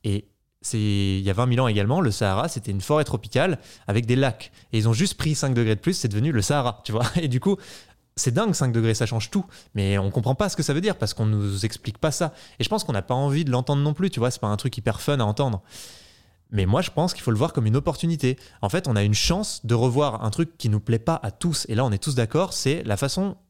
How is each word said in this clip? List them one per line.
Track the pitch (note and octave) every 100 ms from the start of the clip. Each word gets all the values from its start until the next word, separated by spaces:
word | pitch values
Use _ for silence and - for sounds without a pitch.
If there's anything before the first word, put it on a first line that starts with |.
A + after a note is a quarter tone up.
Et | G#2+ G2+ - _ _ _
c'est, | - A2+
il | G#2 G2+ G2 F#2+
y | G2
a |
vingt | F#2+ B2+
mille | A#2+
ans | B2+
également, | G#2 G#2 D#3+
le | C#3+
Sahara, | G#2 G#2 F#2+ D#3+
c'était | C3+ G#2
une | G2
forêt | - D3+
tropicale | D3 A#2+ G#2+ B2 F#3+ D3 - - -
avec | G#2 A#2
des | B2
lacs. | C3+ - - - -
Et | A2
ils | A2
ont |
juste | A2+ G3
pris | - D#3
cinq | D3+ C#3
degrés | A#2+ A2+
de | G#2+
plus, | -
c'est | F#3+ A#2+
devenu | G#2 C#3+
le | B2
Sahara, | - D3 B2 -
tu | -
vois. | A2 A#2+
<laughs> | F3
Et | D#3
du | B2
coup, | F#3+ G3 - - - _ _ -
c'est | C3
dingue, | B2 A3
cinq | E3 C3
degrés, | A#2 A2+
ça | A2
change | A2+ A#2 G#2+
tout. | G3+ F3+ - -
Mais | G#2 G2 G2
on | G2
comprend | B2+ A2
pas | C3 G3+
ce | -
que |
ça | D3
veut | C#3+
dire | G3+ F3+
parce | G#2+
qu'on | - G#2+
nous | G#2+ G2+ G2 G#2+
explique | - - -
pas | D#3+
ça. | - D#3+ - - -
Et |
je | F#3
pense | G#3+
qu'on | -
n'a | G#2+
pas | -
envie | B2+ C#3 C#3+
de | D3+
l'entendre | B2 B2+ C#3+
non | D3
plus, | D3+ F#3
tu | -
vois. | A#2+
C'est | -
pas | G#2+
un | G#2
truc | C3 -
hyper | A#2 A2
fun | - C#3+
à |
entendre. | G#2 G#2+ C3+ G2+ _ - - - - _ _ _ _
Mais | G#2+
moi, | F#2 B2+
je | F3+
pense | - F3
qu'il | -
faut | -
le | G#2+
voir | D#3+
comme | - G#2+
une | A#2+
opportunité. | E3 D3 E3 D#3+ B2+ C3 - -
En | G2+
fait, | F3+ D#3+
on | G#2
a |
une | G#2
chance | G#2+ - F3 G#3+ - A2
de |
revoir | A#2 B2 A#2+ C#3+ A2+
un | G#2+
truc | G#2+ E3 _
qui | A2+
nous | G#2
plaît | - A2+
pas | - B2+
à | G#2+
tous. | - F3 D3+ -
Et |
là, | A2
on | C3
est | G2
tous | -
d'accord, | B2+ A2 D3+ F#3
c'est | - C3 D#3+
la | A#2+ G#2
façon | C#3 F#3 G3 -